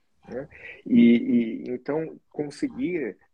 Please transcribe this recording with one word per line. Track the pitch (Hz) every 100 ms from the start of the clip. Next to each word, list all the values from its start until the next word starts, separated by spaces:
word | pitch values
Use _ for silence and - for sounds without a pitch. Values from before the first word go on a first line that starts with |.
| _ _ -
né? | - - - - - -
E, | 120 117 120 - 120 113 - 123
e |
então | 123 - 151 160 - _
conseguir | - 147 - 139 117 151 175 113 - _